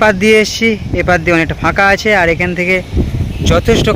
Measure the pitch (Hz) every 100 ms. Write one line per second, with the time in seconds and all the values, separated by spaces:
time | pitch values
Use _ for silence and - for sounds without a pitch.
0 | 214 190 214 220 208 - 226 208 - 180
1 | 175 180 165 170 160 160 160 165 196 196
2 | 220 208 170 160 180 175 180 185 175 -
3 | - - - - - 165 202 226 -